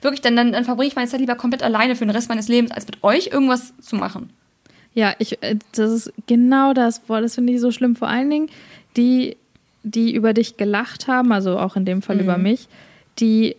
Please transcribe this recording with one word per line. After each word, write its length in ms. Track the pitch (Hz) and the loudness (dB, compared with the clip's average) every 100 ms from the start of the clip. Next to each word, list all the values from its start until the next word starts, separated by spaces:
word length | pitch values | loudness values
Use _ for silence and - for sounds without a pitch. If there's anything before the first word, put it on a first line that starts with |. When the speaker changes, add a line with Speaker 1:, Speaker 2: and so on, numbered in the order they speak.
Speaker 1:
Wirklich, 200 | 262 277 | -4 -2
dann, 160 | 254 233 | 0 2
dann, 160 | 240 | 2
dann 120 | 247 | 0
verbringe 240 | 240 240 277 | -2 -2 -2
ich 80 | 269 | -2
meine 120 | 247 | -4
Zeit 120 | 262 | -4
lieber 140 | 254 | -4
komplett 280 | 240 240 254 | -2 -4 -2
alleine 340 | - 220 240 247 | -2 0 0 0
für 80 | |
den 60 | 214 | -2
Rest 180 | 214 240 | -2 -2
meines 200 | 226 214 | -4 0
Lebens, 220 | 240 233 | 2 2
als 140 | - 208 | -2 -12
mit 160 | - | -2
euch 240 | 196 254 359 | 2 2 0
irgendwas 400 | 277 269 247 247 - | 0 2 0 -4 -14
zu 160 | - 208 | -8 -6
machen. 340 | 185 - - _ _ _ _ _ _ | -6 -8 -16 _ _ _ _ _ _
Speaker 2:
Ja, 200 | - 208 - | 0 0 0
ich, 240 | 214 - | -4 -4
äh, 140 | - 214 - | -4 -4 -4
das 160 | - 214 | -2 0
ist 200 | 226 - - - | 0 -4 -10 0
genau 460 | 240 247 269 269 | 4 6 6 4
das. 260 | 262 233 233 | 4 2 0
Boah, 200 | - 220 | -4 -2
das 140 | 226 233 | -2 0
finde 160 | 247 | 0
ich 80 | 247 | 2
so 100 | 247 | 0
schlimm. 220 | 233 254 233 | 0 0 0
Vor 120 | 226 | -2
allen 220 | 233 269 | -2 0
Dingen, 180 | 302 311 - - - _ - | 0 -2 -8 -20 -20 _ 0
die, 400 | 240 254 254 - _ _ _ _ | 2 2 0 -6 _ _ _ _
die 300 | 214 226 226 | -6 -2 0
über 200 | - 220 | 0 2
dich 220 | 220 226 - | 2 0 -2
gelacht 500 | 208 208 247 - - | -2 -2 -4 -8 -2
haben, 220 | 254 247 | 0 2
also 260 | 208 190 185 | 2 0 -2
auch 180 | 190 196 | -2 -2
in 80 | |
dem 180 | 190 185 | -2 -2
Fall 140 | - 202 | -2 -2
Speaker 1:
Mhm. 60 | |
Speaker 2:
über 160 | 190 180 | 0 2
mich, 300 | 185 254 - - - _ _ - | 2 0 -4 -20 -20 _ _ -2
die, 360 | 226 220 220 | 2 2 2